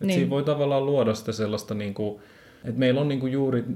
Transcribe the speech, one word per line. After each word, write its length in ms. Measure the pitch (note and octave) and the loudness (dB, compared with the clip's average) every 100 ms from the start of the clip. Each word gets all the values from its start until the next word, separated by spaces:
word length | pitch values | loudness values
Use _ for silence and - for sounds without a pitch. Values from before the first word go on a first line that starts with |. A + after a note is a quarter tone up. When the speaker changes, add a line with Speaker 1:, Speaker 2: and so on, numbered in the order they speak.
Speaker 1:
Niin. 140 | G3 | 0
Speaker 2:
siinä 160 | F3+ B2 | 2 2
voi 120 | C#3 | 0
tavallaan 440 | C#3+ C#3+ C#3+ C#3 C#3 | 0 0 2 2 2
luoda 280 | C#3 A2+ | 2 2
sitä 180 | G#2+ A2+ | 0 -4
sellaista 420 | G#2 G#2 G#2+ - | -4 -2 -2 -4
niinku, 460 | G#2 G2+ G2 G#2 G#2 - - - - | -6 -6 -4 -4 -6 -14 -20 -20 -12
et 120 | B2 A#2 | -6 0
meillä 240 | B2+ C3 | 2 4
on 80 | D3 | 2
niinku 180 | C3+ C3 | 0 0
juuri, 380 | C#3 C3+ A#2+ A#2+ | 0 2 0 -2